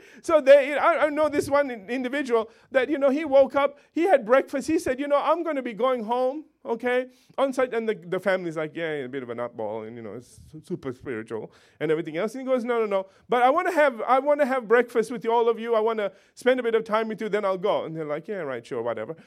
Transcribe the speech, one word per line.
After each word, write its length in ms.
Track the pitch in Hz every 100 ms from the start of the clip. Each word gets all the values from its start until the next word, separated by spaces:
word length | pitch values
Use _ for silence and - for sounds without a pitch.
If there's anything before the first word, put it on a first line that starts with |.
| - -
So 200 | - 311
they, 360 | 262 285 269 285
I, 280 | 311 294 302
I 40 |
know 200 | 294 311
this 200 | 196 180
one 220 | 277 285
in-, 180 | 233 185
individual 600 | 254 247 277 240 233 220 _ _
that, 180 | 262 254
you 80 | 294
know, 120 | 269
he 140 | 285
woke 320 | 320 269 262 285
up, 240 | 277 - _
he 80 | 302
had 240 | 349 349 208
breakfast, 420 | 262 - 277 -
he 100 | 320
said, 220 | 320 254
"You 80 | 285
know, 80 | 285
I'm 260 | 269 339
gonna 200 | 330 285
be 100 | 247
going 320 | 196 254 254
home, 400 | 214 247 254 302 - _ -
okay, 400 | 233 247 247 254 _ _ -
on 160 | 269
such," 200 | 262 262
and 140 | 233 220
the, 60 |
the 260 | 196 170 180
family's 380 | 196 190 170 156
like, 180 | 156 143
"Yeah, 300 | 165 147 127
a 20 |
bit 160 | 139
of 60 | 120
a 60 | 117
nutball, 520 | 120 117 107 110 110
and, 80 | 120
you 80 |
know, 120 | 110 113
it's 260 | - - -
su-, 100 | 156 -
super 280 | 180 135
spiritual 600 | 123 139 110 113 110 165 _ _ -
and 120 | 151
everything 260 | 156 160 156
else." 180 | 214 262
And 60 |
he 40 | 262
goes, 200 | 262 233
"No, 160 | 233
no, 40 | 214
no, 220 | 196 190 _ -
but 120 | 247
I 80 | 254
wanna 220 | 320 359
have, 300 | 311 294 226
I 180 | - 262
wanna 260 | 285 294 262
have 220 | 269 208
breakfast 440 | 240 240 247 220
with 120 | 240
you, 80 | 220
all 160 | 233 233
of 120 | 226
you. 160 | 233 220
I 40 |
wanna 320 | 220 226 196 - _
spend 260 | - 240 254
a 40 |
bit 120 | 233 226
of 80 |
time 240 | - 214 226
with 140 | 208
you, 80 | 220
then 160 | 202 202
I'll 120 | 190
go." 280 | 196 151 120
And 100 | 160
they're 80 |
like, 240 | 151 147 160
"Yeah, 120 | 202
right, 260 | 147 123 120
sure, 160 | 123
whatever." 340 | 117 110 110 160